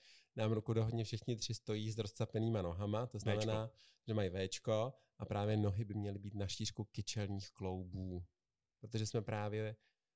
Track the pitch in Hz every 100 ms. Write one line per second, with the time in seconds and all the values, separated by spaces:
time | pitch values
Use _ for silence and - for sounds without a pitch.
0 | - - _ - 110 110 - 113 110 113
1 | 107 110 - 113 - 113 - 107 110 107
2 | 101 - 117 110 113 110 90 85 101 104
3 | 127 104 - 104 107 110 113 - - _
4 | - 107 95 92 95 - - 107 120 -
5 | _ - 107 104 104 107 104 95 104 104
6 | 101 101 101 104 98 - 107 - 104 -
7 | 98 110 101 98 98 - 95 92 90 95
8 | 92 90 87 _ _ _ _ _ 110 110
9 | 107 117 101 107 104 107 107 110 _ _
10 | _